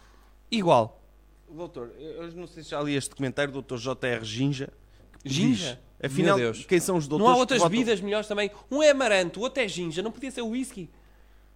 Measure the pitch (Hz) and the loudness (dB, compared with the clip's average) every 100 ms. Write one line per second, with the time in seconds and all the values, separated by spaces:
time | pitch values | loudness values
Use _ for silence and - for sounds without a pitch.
0 | - - - - - 226 175 131 110 - | -20 -20 -20 -20 -6 0 4 4 4 -4
1 | - - - _ - 160 170 - 120 101 | -20 -20 -20 _ -20 -14 -14 -12 -14 -14
2 | 156 139 170 170 165 - 151 147 147 143 | -16 -14 -14 -14 -16 -16 -8 -4 0 -2
3 | - - 135 131 143 135 123 123 123 127 | -2 -4 -4 -2 -4 -4 -8 -6 -6 -4
4 | 131 120 110 110 139 131 139 - - - | -2 -2 -4 -2 0 0 -6 -14 -20 -20
5 | - - 139 135 233 220 156 120 - - | -20 -14 -4 2 2 2 -2 -10 -16 -10
6 | 139 139 165 196 117 107 - 180 170 180 | -4 2 4 4 2 -2 0 2 2 0
7 | 143 151 226 247 254 262 170 220 233 202 | 0 2 6 6 4 4 4 2 0 -2
8 | 202 208 208 202 202 - - 269 302 277 | -2 -4 -2 -2 -4 -6 -6 4 4 6
9 | 247 196 175 185 247 269 214 165 170 156 | 4 2 2 -2 -4 -2 -2 -4 -6 -4
10 | 214 - 269 - 226 240 262 190 165 - | -6 -8 -10 -8 -6 -4 -6 -10 -16 -18
11 | - - - - _ | -20 -20 -20 -20 _